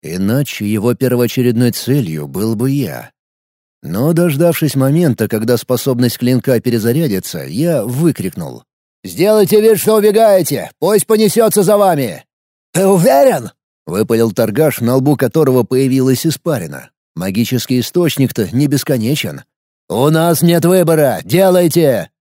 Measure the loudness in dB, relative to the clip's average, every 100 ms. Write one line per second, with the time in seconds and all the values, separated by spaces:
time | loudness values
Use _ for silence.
0 | -10 -6 -2 -2 -2 -6 -4 -2 -2 -2
1 | -2 0 -2 0 0 2 0 -2 -2 -2
2 | -2 -6 -8 -6 -4 -2 -2 -2 -4 -8
3 | -16 _ _ _ _ _ _ _ -8 -2
4 | 0 2 0 2 0 0 -2 0 0 2
5 | 2 0 -2 -2 -2 -2 -2 -4 -2 0
6 | -2 0 -2 0 0 -2 0 -2 0 0
7 | -2 -4 -6 -12 -10 -4 -2 -2 -2 0
8 | 0 0 -6 -8 -12 -14 _ _ _ _
9 | -14 -2 2 4 4 4 4 2 2 2
10 | 2 4 4 4 0 -4 -8 _ 0 0
11 | 2 2 2 2 2 2 2 4 2 0
12 | -4 -8 _ _ _ _ _ -2 2 4
13 | 4 4 4 2 -6 _ _ _ -8 -4
14 | 0 0 0 0 -2 0 0 0 0 0
15 | 0 0 0 0 2 2 0 0 0 0
16 | 0 0 -2 -4 -4 -6 -6 -14 -18 _
17 | _ -10 -6 -4 -2 -4 -2 -2 -2 -2
18 | -2 0 -2 -2 -4 0 0 0 0 -2
19 | 0 -4 -6 -10 -18 _ _ _ _ 0
20 | 2 2 2 2 2 2 2 2 2 2
21 | 2 0 -2 2 4 4 2 2 2 0
22 | -4 _